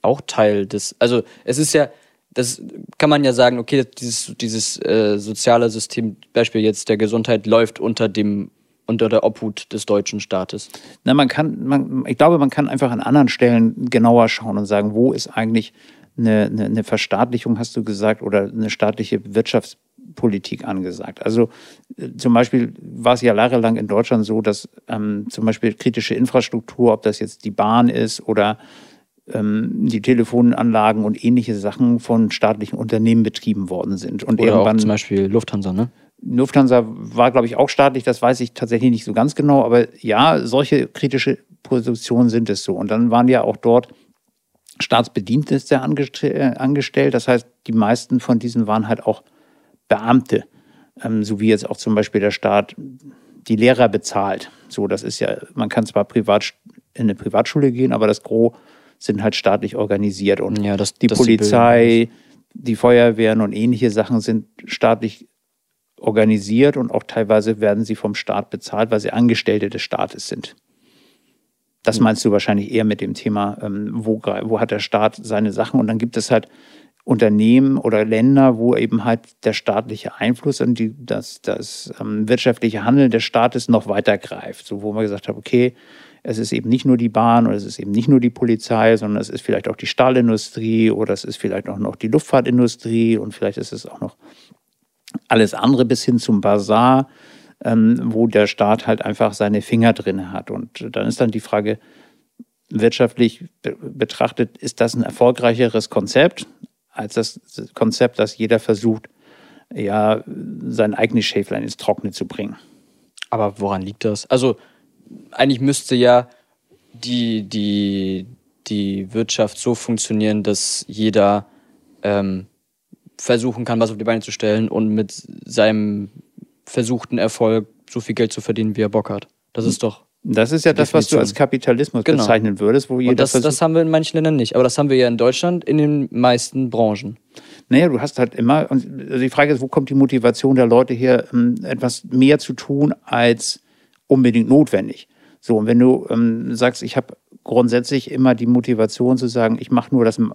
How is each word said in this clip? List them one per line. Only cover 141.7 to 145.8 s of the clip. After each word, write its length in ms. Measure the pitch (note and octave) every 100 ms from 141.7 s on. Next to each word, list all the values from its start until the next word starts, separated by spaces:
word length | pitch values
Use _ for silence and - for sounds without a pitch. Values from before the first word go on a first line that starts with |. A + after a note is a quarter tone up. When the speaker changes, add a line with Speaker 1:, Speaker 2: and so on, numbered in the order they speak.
| B2+ B2 - -
Speaker 2:
mehr 340 | B2+ C3 D3
zu 140 | -
tun 400 | C3+ - C#3 D3 -
als 580 | - A#2+ A#2+ A#2 - - _ _ _ _ _
unbedingt 420 | C3+ B2 A#2 A2
notwendig? 580 | C3+ D3+ G2+ G#2 - - _ _ _
So, 180 | - A2
und 80 | G#2+
wenn 120 |
du, 280 | A#2+